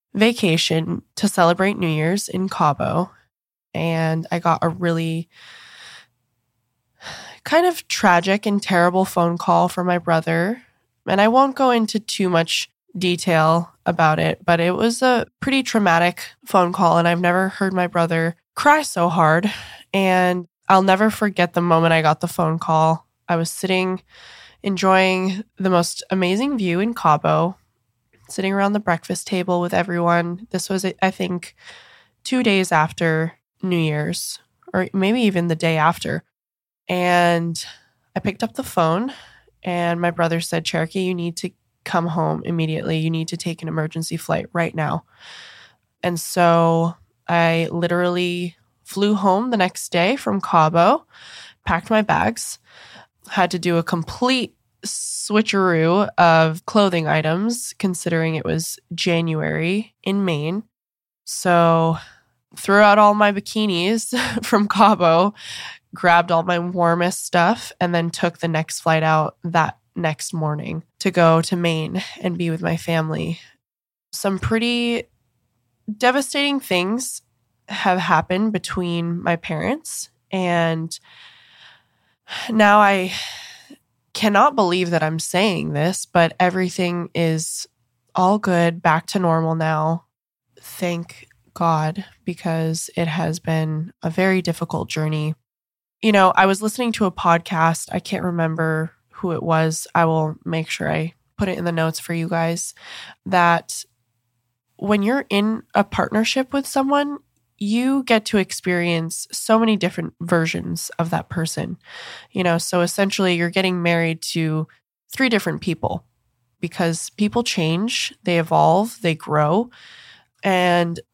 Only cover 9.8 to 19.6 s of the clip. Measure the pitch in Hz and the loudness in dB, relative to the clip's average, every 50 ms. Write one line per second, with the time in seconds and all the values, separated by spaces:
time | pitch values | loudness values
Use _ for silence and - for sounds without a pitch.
9.8 | 175 180 175 175 170 175 165 160 - 165 165 165 175 202 240 254 - _ _ _ | -2 -2 -2 -2 0 0 0 0 0 0 -2 0 -2 -2 -4 -8 -12 _ _ _
10.8 | _ _ _ _ - - 190 202 208 226 233 262 277 269 262 - 262 254 240 233 | _ _ _ _ -6 -2 2 2 4 4 4 4 2 2 2 0 2 2 2 2
11.8 | 220 - - 202 - - - - 190 180 175 165 165 - - - - - _ _ | 0 -2 -2 -4 -6 -6 -4 -2 0 2 2 0 0 0 -2 -6 -6 -8 _ _
12.8 | _ _ - 175 185 180 175 170 - 190 165 160 156 160 165 170 170 - _ _ | _ _ -6 -2 -2 0 0 0 0 0 2 4 4 4 2 2 0 -4 _ _
13.8 | - - 170 165 160 156 156 165 160 160 - - - - 170 165 170 180 180 - | -4 -2 0 2 2 2 2 2 0 -2 -2 -2 0 0 2 2 2 0 0 0
14.8 | 220 233 233 - 262 254 247 233 - - _ _ - 269 269 269 254 - - 220 | 0 0 0 2 2 2 2 2 0 -4 _ _ -4 0 0 0 0 0 0 2
15.8 | 202 180 165 165 175 175 - - - - - _ _ - - 190 180 175 180 185 | 4 4 4 4 4 2 0 -4 -10 -16 -18 _ _ 0 2 2 2 2 2 2
16.8 | 180 165 165 170 170 170 170 175 180 175 175 185 190 190 - - 196 190 190 180 | 2 4 4 4 4 2 2 2 2 2 2 2 0 -2 -2 -2 -4 -2 0 -2
17.8 | 180 175 - 175 165 165 165 165 165 170 170 _ _ _ _ - - 294 294 311 | -2 0 0 0 0 0 0 -2 -2 -2 -4 _ _ _ _ 0 4 4 4 4
18.8 | 277 - - 180 170 180 160 180 160 156 160 175 202 208 - - | 2 -2 -2 0 0 2 4 4 4 4 4 4 2 0 -4 -6